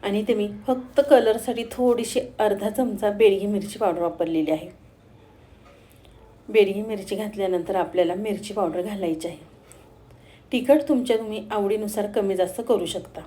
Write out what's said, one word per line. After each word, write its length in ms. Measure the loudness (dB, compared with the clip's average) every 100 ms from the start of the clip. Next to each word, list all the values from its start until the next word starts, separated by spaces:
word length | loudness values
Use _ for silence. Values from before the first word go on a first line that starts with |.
आणि 160 | -2 -2
इथे 140 | 0
मी 140 | 0 0 -6 -4
फक्त 320 | -4 -2 0 6
कलरसाठी 540 | 6 6 0 -2 -6 -6
थोडीशी 480 | 0 2 2 0 -2 -4 -2
अर्धा 300 | 0 0 -2
चमचा 400 | -2 -2 0 -2
बेडगी 360 | 4 6 6 0
मिरची 340 | -2 -4 -2
पावडर 220 | -2 0
वापरलेली 500 | -2 -2 -2 0 0
आहे. 180 | -2 -4 -16 -20 _ -20 -20 -20 -20 -20 -20 -20 -20 -20 -20 -20 -20 -20 -20 -2
बेडगी 320 | 4 4 2
मिरची 340 | -4 -8 -6 -6
घातल्यानंतर 600 | -6 -4 -2 0 0 -2
आपल्याला 400 | -2 0 0 0
मिरची 380 | -4 -6 -6
पावडर 280 | -4 -2 -2
घालायची 460 | -4 -4 -4 -4 -6
आहे. 100 | -12 -20 -20 -20 -20 -20 -20 -20 -20 -20 -20 -4
तिखट 300 | -4 4 4 6
तुमच्या 300 | 0 2 0
तुम्ही 280 | 0 -10 -6
आवडीनुसार 560 | -2 0 -2 -2 -4 -2 -2
कमी 200 | -2 0
जास्त 260 | -2 -2 0
करू 180 | 0 0
शकता. 360 | -6 -10 -18